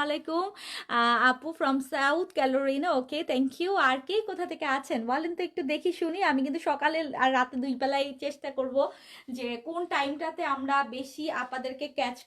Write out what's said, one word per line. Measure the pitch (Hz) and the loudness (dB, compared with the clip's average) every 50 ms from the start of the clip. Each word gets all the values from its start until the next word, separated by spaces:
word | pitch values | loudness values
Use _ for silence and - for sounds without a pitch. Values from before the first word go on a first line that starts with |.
| 294 | 0
আলাইকুম। | 294 294 311 311 - 320 339 370 403 415 - - - - - - - - 240 | 0 -2 -2 -2 -2 0 0 0 -2 -6 -10 -12 -12 -12 -12 -8 -2 2 2
আহ, | 233 233 240 226 226 254 | 4 4 4 6 6 4
আপু | 247 254 - 311 320 - | 4 2 -2 -8 -4 0
from | 320 277 269 269 262 - - | 0 2 2 2 0 -2 0
South | 277 277 277 294 339 370 359 - 311 | 2 2 4 4 2 0 0 0 2
Carolina। | 277 262 262 269 277 269 269 277 311 359 320 262 | 2 4 4 2 2 2 2 2 2 2 2 2
ওকে, | 254 262 - 294 330 - | 0 0 -4 -4 -2 0
thank | 294 254 269 262 - - 339 | 2 2 2 0 0 -2 -2
you। | 370 392 381 294 262 | 0 2 4 4 4
আর | 262 277 269 - | 4 2 0 0
কে | 370 440 440 415 | 0 0 0 -2
কোথা | 370 - 349 - 330 | -4 -4 -4 -4 -4
থেকে | 320 320 294 262 277 | -4 -2 0 0 -2
আছেন | 269 - - 240 226 233 | 0 -2 -2 -2 0 0
বলেন | 254 294 320 339 339 - | 0 0 0 -2 -2 -4
তো | 359 339 | -4 -4
একটু | - - 330 262 302 | -4 -4 -2 -2 -2
দেখি | 302 302 359 339 - | 0 0 -2 -2 0
শুনি। | 359 330 320 381 392 320 | -2 -2 0 2 2 2
আমি | 277 269 262 | 4 2 2
কিন্তু | 285 277 330 - 339 | 0 -2 -2 0 0
সকালে | 294 254 285 302 320 320 320 285 - - 254 | 0 2 2 2 2 2 -2 -2 0 2 2
আর | 262 262 | 4 4
রাতে | 254 254 254 - 254 247 | 4 2 2 0 -4 -2
দুই | 277 254 247 277 | -2 -2 0 0
বেলায় | 269 277 277 277 285 262 269 294 | 2 2 2 0 -2 -4 -6 -6
চেষ্টা | 285 285 - - 285 269 - | -6 -6 -6 -8 -6 -4 -2
করব | 262 262 254 269 285 - - - - - - - - - 247 247 | -4 0 2 2 2 2 0 -8 -18 -20 -20 -18 -12 -12 -8 -6
যে | 247 240 240 233 - | -4 -4 -6 -6 -6
কোন | 302 330 339 359 349 349 | -6 -4 -4 -4 0 0
টাইমটাতে | 294 277 277 294 294 330 320 320 330 339 302 277 | 0 0 0 -2 -2 -4 -6 -4 -2 -2 -2 -2
আমরা | 269 269 269 277 277 277 226 233 | -2 0 2 2 2 2 0 -4
বেশি | 262 269 - - - 302 320 - 247 247 | -8 -8 -10 -10 -6 -6 -4 -4 -4 -4
আপাদেরকে | 247 - 262 240 262 262 262 294 294 - - | -6 -6 -6 -6 -6 -6 -6 -6 -6 -2 -2
ক্যাচ | 262 240 247 - - | -2 -2 -2 -6 -12